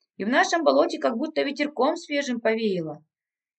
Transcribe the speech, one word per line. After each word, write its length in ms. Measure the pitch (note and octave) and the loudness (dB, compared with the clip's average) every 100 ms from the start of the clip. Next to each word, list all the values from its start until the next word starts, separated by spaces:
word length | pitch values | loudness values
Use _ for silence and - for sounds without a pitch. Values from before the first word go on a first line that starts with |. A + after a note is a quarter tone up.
| _ - | _ -6
и 80 | |
в 40 | G3 | 0
нашем 360 | C#4+ F#4 E4+ | 2 2 2
болоте 340 | C#4+ C4+ E4 D#4 | 4 4 4 2
как 180 | C4+ A3+ | -2 -2
будто 260 | D#4 - | -4 -2
ветерком 540 | C#4 B3+ C#4+ - C4 E4+ | -2 -2 -4 0 0 0
свежим 440 | - C#4+ C#4 A#3 | -4 -4 -2 -2
повеяло. 640 | A3+ A3+ A3 F3+ D#3+ D#3+ _ _ _ _ _ | 0 0 0 -2 -6 -10 _ _ _ _ _